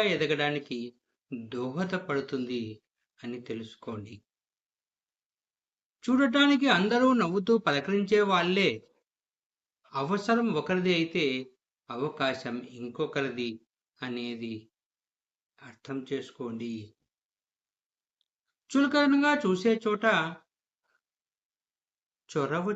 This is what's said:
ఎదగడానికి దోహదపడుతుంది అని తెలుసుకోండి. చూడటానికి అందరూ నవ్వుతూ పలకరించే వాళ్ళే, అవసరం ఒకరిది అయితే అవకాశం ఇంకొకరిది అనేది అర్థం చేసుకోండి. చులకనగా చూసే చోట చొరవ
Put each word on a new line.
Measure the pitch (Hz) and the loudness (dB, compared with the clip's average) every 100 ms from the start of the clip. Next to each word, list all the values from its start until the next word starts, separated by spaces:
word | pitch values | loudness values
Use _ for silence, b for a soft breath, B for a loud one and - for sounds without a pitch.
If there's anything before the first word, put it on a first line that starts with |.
| 208 | 4
ఎదగడానికి | 156 151 147 147 147 - 123 120 - _ _ - 120 113 | 2 2 0 0 -2 -4 -8 -8 -14 _ _ -12 -12 -8
దోహదపడుతుంది | 123 127 151 185 180 - 139 135 135 123 120 110 107 _ _ _ _ | -6 -4 -2 -2 -4 -2 -4 -2 -4 -4 -4 -6 -10 _ _ _ _
అని | 120 123 | -12 -10
తెలుసుకోండి. | 123 113 113 - - 110 101 107 _ _ _ _ _ _ _ _ _ _ _ _ _ _ _ _ _ _ | -8 -10 -10 -14 -12 -12 -12 -16 _ _ _ _ _ _ _ _ _ _ _ _ _ _ _ _ _ _
చూడటానికి | - 254 269 277 285 277 277 175 | 0 4 4 4 6 4 4 4
అందరూ | 208 240 254 | 4 4 4
నవ్వుతూ | 240 170 190 196 226 160 | 4 2 0 2 2 4
పలకరించే | 143 165 202 202 208 202 | 0 2 0 4 4 4
వాళ్ళే, | 180 175 190 175 110 - _ _ _ _ _ _ _ _ _ _ | 2 2 2 2 0 -8 _ _ _ _ _ _ _ _ _ _
అవసరం | 135 143 202 202 233 233 151 | -6 -2 0 2 2 2 0
ఒకరిది | 143 185 180 175 | 0 0 2 2
అయితే | 165 180 143 131 127 _ _ _ - | 0 0 0 -2 -6 _ _ _ -12
అవకాశం | 120 147 - 135 127 123 120 - 120 | -6 -6 -2 -2 -2 -6 -8 -10 -12
ఇంకొకరిది | 120 120 143 143 135 120 120 113 _ _ _ - | -10 -6 -4 -2 -4 -4 -6 -6 _ _ _ -12
అనేది | 127 120 120 117 117 110 113 _ _ _ _ _ _ _ _ _ | -8 -6 -8 -8 -8 -10 -14 _ _ _ _ _ _ _ _ _
అర్థం | 123 - - 135 131 | -20 -16 -10 -8 -6
చేసుకోండి. | 135 127 - 120 113 117 110 104 _ _ _ _ _ _ _ _ _ _ _ _ _ _ _ _ _ - | -6 -8 -10 -8 -8 -8 -8 -12 _ _ _ _ _ _ _ _ _ _ _ _ _ _ _ _ _ -2
చులకనగా | 269 277 294 285 277 294 294 202 | 0 2 2 4 4 4 2 2
చూసే | 185 233 220 214 | 2 2 2 0
చోట | 208 226 185 160 175 _ _ _ _ _ _ _ _ _ _ _ _ _ _ _ _ _ _ - | 0 2 2 0 -6 _ _ _ _ _ _ _ _ _ _ _ _ _ _ _ _ _ _ -8
చొరవ | 156 139 165 185 | -4 -2 -2 -4